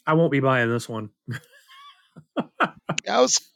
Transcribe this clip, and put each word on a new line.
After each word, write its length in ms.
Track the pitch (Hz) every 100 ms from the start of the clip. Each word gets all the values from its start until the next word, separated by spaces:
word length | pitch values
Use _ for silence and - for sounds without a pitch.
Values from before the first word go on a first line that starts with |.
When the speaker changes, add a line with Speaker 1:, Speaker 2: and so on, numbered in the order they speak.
Speaker 1:
I 100 | -
won't 180 | 160 165
be 80 | 139
buying 280 | 131 131 117
this 200 | 117 -
one. 220 | 113 107 _ -
<laughs> 100 | - - - _ - - - _ - - - - - - - - -
Speaker 2:
Yeah, 140 | - 233
I 20 |
was 180 | 254 - -